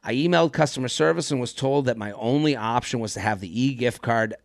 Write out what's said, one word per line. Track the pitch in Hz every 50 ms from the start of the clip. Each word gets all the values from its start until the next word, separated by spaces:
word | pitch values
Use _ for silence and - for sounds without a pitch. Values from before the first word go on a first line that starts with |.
I | _ - 110
emailed | 127 151 175 180 165 165 160 131
customer | - 156 139 - 131 131 123
service | - - 156 160 165 165 151 -
and | 147 131
was | 123 117 -
told | - 131 135 135 143 139
that | 123 117 113
my | 104 104 101
only | - 110 117 131 147 151 156 143
option | 117 107 113 117 123 - - - 120
was | 113 104 -
to | 107
have | 95 110 107 95
the | 98 87 82 113
e-gift | 127 139 135 117 120 120 113 -
card | - - 113 113 113 110 107 - _